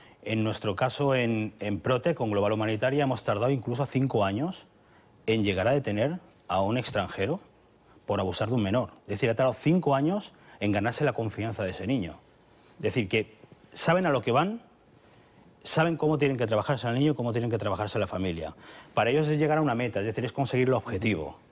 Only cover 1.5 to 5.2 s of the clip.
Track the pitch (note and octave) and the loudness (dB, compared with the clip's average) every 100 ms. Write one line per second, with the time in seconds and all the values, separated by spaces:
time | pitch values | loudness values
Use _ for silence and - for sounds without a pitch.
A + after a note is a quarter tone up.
1.5 | - G#2 G2+ A#2+ B2+ B2+ - G#2+ G2+ G#2 | -6 -6 -2 0 0 0 -2 0 2 2
2.5 | A2 A2 G#2+ B2+ C#3+ C3+ B2 - G#2 B2 | 2 0 0 0 2 0 0 -2 0 0
3.5 | C3+ A#2+ A#2+ C#3 B2+ C3+ A2 G2 G#2 E3+ | 0 -2 -4 -2 0 2 2 0 0 -4
4.5 | - - _ _ - _ - | -6 -16 _ _ -20 _ -6